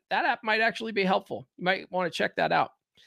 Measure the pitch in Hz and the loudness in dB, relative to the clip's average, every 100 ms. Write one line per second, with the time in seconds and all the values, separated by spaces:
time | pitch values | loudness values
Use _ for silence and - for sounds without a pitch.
0 | _ 196 320 240 220 220 226 - 226 208 | _ -2 0 -2 0 2 2 0 -4 0
1 | 185 202 - 113 - - 180 190 - 180 | 2 0 -2 -10 -12 -4 -2 -2 -4 -4
2 | 175 - 208 - 160 165 - _ _ _ | -4 -2 -2 0 2 2 0 _ _ _